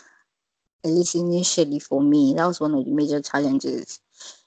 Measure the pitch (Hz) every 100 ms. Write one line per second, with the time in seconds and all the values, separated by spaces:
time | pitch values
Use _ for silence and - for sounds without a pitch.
0 | - _ _ _ _ _ _ _ 165 165
1 | 175 170 175 175 180 - 151 143 - 135
2 | 147 147 139 135 175 175 151 147 131 143
3 | 147 147 143 139 143 135 135 123 - -
4 | _ _ - -